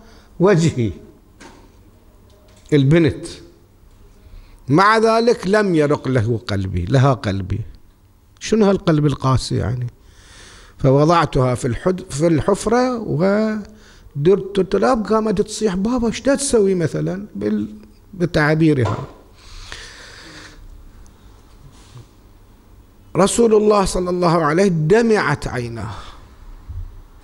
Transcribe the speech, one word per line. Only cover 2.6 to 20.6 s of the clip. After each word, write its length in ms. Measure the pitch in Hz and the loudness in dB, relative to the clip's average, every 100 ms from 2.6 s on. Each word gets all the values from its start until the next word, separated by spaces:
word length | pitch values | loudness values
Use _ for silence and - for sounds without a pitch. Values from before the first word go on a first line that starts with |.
| - | -2
البنت، 540 | 151 135 170 156 - - - - _ _ _ - - - - - - - - - | 2 4 4 4 0 -10 -16 -20 _ _ _ -20 -20 -20 -20 -20 -20 -20 -16 0
مع 300 | 147 202 226 | 2 4 4
ذلك 480 | 226 226 233 - 175 | 2 2 2 0 0
لم 280 | 214 208 | 0 2
يرق 340 | 165 147 147 135 | 2 2 0 0
له 320 | 127 110 113 - | 0 0 -2 -4
قلبي، 380 | 98 95 90 | -4 -4 -4
لها 280 | 85 131 139 | 0 2 2
قلبي. 480 | 117 107 98 90 98 - - - _ _ _ _ _ | 0 -2 -6 -6 -8 -8 -16 -20 _ _ _ _ _
شنو 260 | - 220 196 | -2 2 4
هالقلب 400 | 190 - 151 147 | 2 2 2 0
القاسي 500 | 131 135 131 - 127 | 0 0 0 0 -2
يعني؟ 300 | 90 123 123 - - - - - - - - - | -2 -4 -8 -12 -20 -20 -20 -20 -20 -20 -20 -2
فوضعتها 760 | 139 135 151 170 151 143 127 | 2 4 4 2 2 0 0
في 140 | 123 131 | -2 -4
الحد-، 340 | 110 185 185 - | -4 -2 -4 -6
في 160 | 135 170 | -2 0
الحفرة 720 | 156 - 196 214 240 254 240 | 2 2 -2 0 0 0 -2
ودرت 1600 | 208 139 190 202 220 214 196 - - - - 143 156 196 190 - | -4 0 2 2 0 -4 -8 -18 -20 -20 -14 -2 2 2 0 -4
التراب، 480 | 185 196 233 262 190 | -2 0 0 0 0
قامت 340 | 220 220 202 | -2 0 -2
تصيح: 340 | 208 - 220 | -4 -4 -4
"بابا، 320 | 185 214 254 233 | -2 -2 -2 -2
ايش 160 | - | -2
دا 120 | 262 | -2
تسوي؟" 400 | 277 277 233 196 | -2 0 2 2
مثلا 520 | 185 160 160 156 180 - | 0 -2 -2 -4 -6 -10
بال-، 340 | - 147 107 104 - - - - | -8 -4 -4 -6 -12 -20 -20 -20
بتعابيرها. 920 | - 170 160 151 156 160 139 107 113 139 - - - - - - - - - - - - - - - | -6 -2 0 0 2 2 2 0 -4 -10 -16 -20 -20 -20 -20 -18 -18 -18 -20 -20 -20 -20 -20 -20 -20